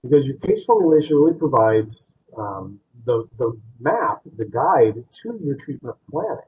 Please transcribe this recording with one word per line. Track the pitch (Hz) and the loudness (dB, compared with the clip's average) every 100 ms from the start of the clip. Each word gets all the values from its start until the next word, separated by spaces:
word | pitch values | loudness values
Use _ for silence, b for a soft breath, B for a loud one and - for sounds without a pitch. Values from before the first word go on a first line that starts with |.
Because | 127 143 135 | 4 2 2
your | 131 | -6
case | - 214 | -2 -2
formulation | - 226 170 156 151 151 | 2 2 6 4 4 4
really | 156 | 4
provides, | 165 156 131 110 110 107 - - _ _ - | 2 0 2 2 2 -2 -10 -18 _ _ -12
um, | 104 95 95 101 _ 120 | -10 -10 -14 -18 _ _
the, | 117 117 113 - | -2 -2 -2 -4
the | 117 113 - - | -4 -4 -16 -6
map, | 131 220 - - - - | -2 0 -2 -4 -10 -10
the | |
guide | 107 117 151 165 113 107 120 - | -6 -2 0 4 2 2 -8 -10
to | 220 233 | -8 -8
your | 151 139 | -6 -6
treatment | - 131 123 - _ | -8 -12 -12 -14 _
planning. | 147 208 127 | -8 -6 -8